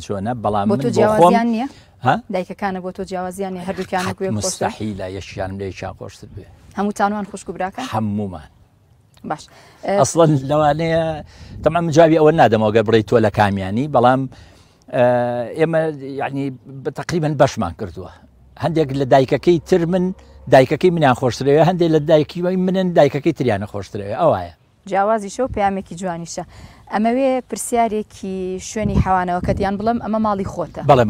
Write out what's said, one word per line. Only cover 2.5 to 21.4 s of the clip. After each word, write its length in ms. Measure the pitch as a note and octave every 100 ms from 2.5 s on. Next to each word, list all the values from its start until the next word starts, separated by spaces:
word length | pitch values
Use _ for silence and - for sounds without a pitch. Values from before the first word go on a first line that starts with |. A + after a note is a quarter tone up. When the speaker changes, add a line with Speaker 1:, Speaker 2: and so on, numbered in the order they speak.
| F3+ G3+ F#3
Speaker 2:
بۆ 60 | F3+ F3+
تۆ 60 | F#3
جیاوازیان 420 | F#3 F#3 F#3 F#3+
نییە؟ 100 | F#3 F3
هەردووکیانە 380 | F#3 F#3 F#3 F#3
Speaker 1:
حەت 80 | F#3+
Speaker 2:
گوێ 120 | F#3+
خۆشتر؟ 380 | G#2+ F#3 - G2+
Speaker 1:
مستەحیلە، 360 | - G#2+ G2 F#2 F#2+
یەکیان 320 | - - F#2+ G2
لە 60 | G2
یەکیان 240 | - F#2+ F2+
خۆشتر 280 | G#2+ - A2 -
بێ. 100 | - - - -
Speaker 2:
هەموو 140 | G3+ G#3
تانوان 240 | G3+ G#3+ G3
خوشک 180 | G3 -
و 40 | E3+
براکە؟ 260 | F#3 - C4
Speaker 1:
هەمومان. 540 | A2+ G#2+ G#2 G2+ E2+ - _ _ _ _ _ _ _ -
Speaker 2:
باش. 140 | - - - - _
ئە، 80 | - G3
Speaker 1:
ئەسڵەن 320 | - D#3+ D#3+ D3 C3+
لەوانەیە، 540 | D3 D3+ D3 E3 E3 D#3+ D#3 - - - -
تەمام 220 | D3+ E3 E3+
جوابی 220 | D3+ E3 D#3+
ئەوە 120 | D3+ D#3+
نادەمەوە 320 | B2 A2 A2 A2
گەر 80 | G#2+
بڕێی 160 | A2+ G#2+
تۆ 60 | A#2+ G#2+
لە 40 | -
کامیانی، 480 | G#2 G2 F#2+ G#2+ D3+
بەڵام، 260 | C3+ B2 C3 C3
ئە، 760 | - - - _ _ - C3+ B2 B2 A#2+ A#2+ A2+ C#3
ئێمە، 220 | E3 D#3+ D#3+ C#3+ C3+ C3+
یعنی، 220 | C#3 C#3 C#3 C3 - C3+
بە 60 | D3 C#3
تەقریبەن 360 | C3+ E3+ D3+ C#3+
بەشمان 320 | C#3+ - F#2 -
کردووە. 320 | G2 F#2+ F2 - _ _ _ -
هەندێک 240 | - D#3+ D3 C#3
لە 60 | C3+
دایکەکەی 440 | C#3 C3 C#3+ - E3+ -
تر 140 | F#3 E3
من، 120 | F#3 F3+ F#3+ - - -
دایکەکەی 360 | C#3 C3+ D3+ F#3
منیان 220 | E3+ C#3 B2+
خۆشترەوێ، 420 | B2+ -